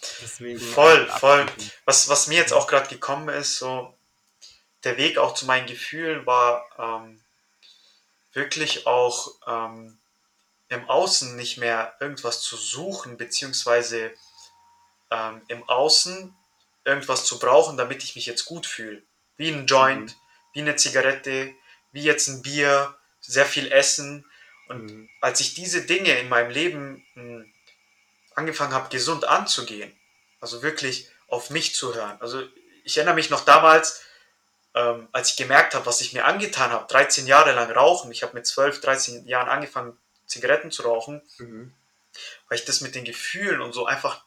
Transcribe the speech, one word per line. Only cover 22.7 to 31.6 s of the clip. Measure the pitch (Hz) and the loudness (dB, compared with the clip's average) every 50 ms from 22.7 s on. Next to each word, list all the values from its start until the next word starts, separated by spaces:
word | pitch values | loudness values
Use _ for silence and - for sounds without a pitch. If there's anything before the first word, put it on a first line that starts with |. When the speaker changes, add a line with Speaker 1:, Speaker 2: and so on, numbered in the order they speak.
| 143 139 143 143 - _ _ _ _ _ | 4 2 2 -2 -8 _ _ _ _ _
Speaker 2:
sehr | - - 127 135 139 | -12 -4 2 2 2
viel | 139 - 147 139 - | 2 2 -4 -2 4
Essen. | 135 139 135 - - 147 143 143 147 147 143 _ _ - - - _ _ _ - | 4 4 4 4 0 -2 -4 -10 -12 -14 -16 _ _ -20 -20 -20 _ _ _ -14
Und | 127 120 110 | -14 -14 -14
Speaker 1:
Mhm. | 107 107 110 110 _ _ - | -16 -18 -18 -20 _ _ -2
Speaker 2:
als | - 127 120 - | -2 -2 0 0
ich | - - - | -2 -4 -6
diese | 170 180 180 180 170 - | -8 -8 -4 -4 -4 -2
Dinge | - 175 190 196 170 139 | 0 -2 0 2 2 2
in | 123 120 127 | 2 0 0
meinem | 123 117 120 120 | 2 2 2 2
Leben, | 123 143 165 180 156 147 139 139 135 - _ _ _ | -2 -2 -2 -2 -4 -6 -12 -14 -16 -18 _ _ _
hm, | 123 120 120 117 113 107 107 _ _ _ _ _ _ _ _ _ _ _ _ _ _ _ _ - | -20 -18 -16 -16 -18 -20 _ _ _ _ _ _ _ _ _ _ _ _ _ _ _ _ _ -8
angefangen | 143 156 160 156 - 143 131 135 | -6 -6 -6 -4 -4 -4 -2 -2
hab, | 131 127 - | -4 -4 -4
gesund | 131 127 123 160 165 143 - | -6 -4 -2 -2 -4 -4 -4
anzugehen, | - 151 190 208 - - - 123 117 110 104 101 - _ _ _ _ _ _ _ _ _ - | -4 -4 -4 -2 -4 -4 -4 -6 -10 -14 -14 -16 -18 _ _ _ _ _ _ _ _ _ -18
also | 127 110 117 120 131 | -16 -16 -12 -8 -8
wirklich | 156 156 - 143 131 123 - - _ _ _ _ | -8 -6 -6 -6 -6 -6 -8 -12 _ _ _ _
auf | - 123 120 - - | -8 -8 -8 -8 -6
mich | 143 165 | -6 -4